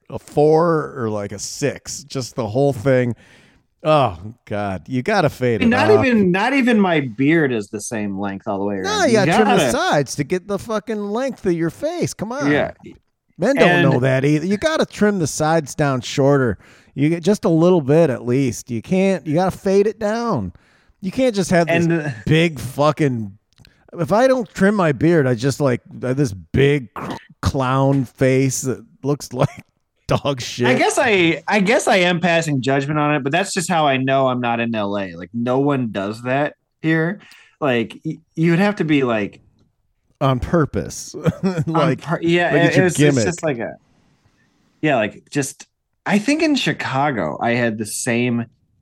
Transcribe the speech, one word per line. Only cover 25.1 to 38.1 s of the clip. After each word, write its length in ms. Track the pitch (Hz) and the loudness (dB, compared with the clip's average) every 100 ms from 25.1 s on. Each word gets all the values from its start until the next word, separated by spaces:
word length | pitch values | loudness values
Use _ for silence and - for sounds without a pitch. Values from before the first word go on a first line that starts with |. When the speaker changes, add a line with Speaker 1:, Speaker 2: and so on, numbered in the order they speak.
| 170 127 | 4 4
Speaker 1:
I 80 | |
just, 240 | 117 139 127 | 0 0 0
like, 200 | 143 120 - - | 0 0 -6 -10
I 40 | 123 | -4
have 80 | 131 | -2
this 160 | 131 | -2
big 560 | 95 80 - 139 143 120 - - - - _ | -4 -4 2 4 2 -4 -12 -12 -12 -16 _
clown 640 | - 139 127 135 139 139 | -2 0 0 2 2 2
face 560 | 123 - 131 131 135 - | -2 0 2 4 2 -2
that 220 | 131 104 - _ | -4 -6 -10 _
looks 300 | 135 147 - | -4 -4 -4
<laughs> 0 | |
like 320 | 123 135 - - _ _ _ - | -2 -2 -4 -20 _ _ _ -4
dog 360 | 127 139 135 | -2 -2 -4
shit. 240 | - - 123 | -6 -2 0
Speaker 2:
I 80 | |
guess 240 | 254 381 349 | 2 2 0
I, 440 | 254 196 165 151 - | 0 2 2 0 -2
I 120 | 214 | 0
guess 280 | 190 294 - | 2 2 2
I 80 | 202 | 2
am 240 | 180 175 | 2 0
passing 400 | 175 165 160 139 | 0 0 0 -2
judgment 380 | 127 139 139 151 | 0 0 0 -2
on 160 | 147 | 0
it, 80 | 147 | 0
but 80 | 135 | -2
that's 220 | 170 196 | -2 -2
just 160 | 196 170 | -4 -2
how 160 | 165 147 | 0 2
I 100 | 135 | 0
know 300 | 131 135 131 | 2 2 2
I'm 120 | 123 | 0
not 200 | 120 117 | -2 -2
in 140 | 117 | -2
L 240 | 110 101 101 | -2 -2 -4
A. 160 | 95 | -6
Like, 160 | 85 87 | -10 -10
no 280 | 117 120 131 | -6 -2 0
one 320 | 143 135 117 | 0 0 -2
does 300 | 101 98 113 | -4 -6 -6
that 320 | 123 135 147 - _ _ | -4 -2 -4 -8 _ _
here. 380 | 160 160 165 208 - - _ - | -2 0 -2 -6 -14 -20 _ -4
Like, 380 | 143 120 113 - | 0 0 -2 -8
y-, 140 | 160 | -10